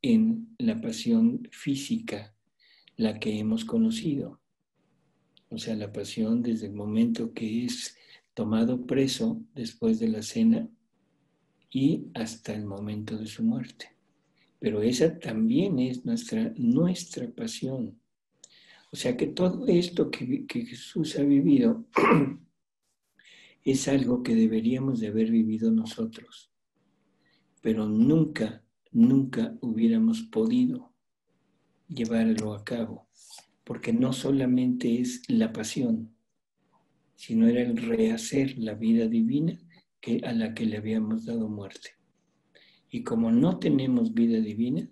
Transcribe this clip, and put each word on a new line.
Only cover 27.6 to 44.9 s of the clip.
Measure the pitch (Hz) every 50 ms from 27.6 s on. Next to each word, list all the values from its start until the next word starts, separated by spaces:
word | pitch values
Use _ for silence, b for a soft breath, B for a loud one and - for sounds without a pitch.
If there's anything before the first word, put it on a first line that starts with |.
Pero | _ 113 110 110 107
nunca, | 107 107 110 117 139 156 160 156 - - - 113 107 - - _ _ _ _ _ _
nunca | - 120 113 123 135 139 135 - - 113 113 113 - -
hubiéramos | - 120 110 110 113 113 113 113 113 113 113 110 -
podido | - - 110 110 113 123 123 127 - - - - _ _ _ _ _ _ _ _ _ _ _ _ _ _ _ _ _ _ _ _ _
llevarlo | 160 - 117 113 117 113 113 113 110 104 110 107 104
a | 104 -
cabo, | - 123 117 113 110 - - _ _ B B B B B B B B _ _ _
porque | - 120 113 - 120 113
no | 117 127 135 131
solamente | - - 135 139 135 131 127 127 127 127 127 123 - - 123 117 123
es | 123 123 - - - -
la | 117 110 110 110 -
pasión, | 113 107 - - - 127 117 113 110 - - _ _ _ _ _ _ _ _ _ _ _ _ _ _ _ _ _ _ _ _ _
sino | _ - - - - 113
era | 113 120 123 123
el | 123 117
rehacer | - - - 117 113 113 113 113 113 - - 147 139 135 131 - 120
la | 113 107 104
vida | 104 113 110 113 117 113
divina | 113 117 113 113 117 135 147 156 165 - - - b b b b b _ _
que, | - - 117 - -
a | 123 120
la | 113 110 104 -
que | - 117
le | 107 104
habíamos | 107 104 107 110 110 107 104 110 113 -
dado | 113 117 117 110 107
muerte. | 107 104 98 95 - - - - _ _ _ _ _ _ _ _ _ _ _ _ _ b b b b b b _
Y | - 117 -
como | - 120 113 117 113
no | 113 120 147 175 185 180
tenemos | - 170 147 135 131 131 127 120 113 110 110
vida | 117 117 117 113 110
divina | 110 104 104 104 117 123 139 170 226 -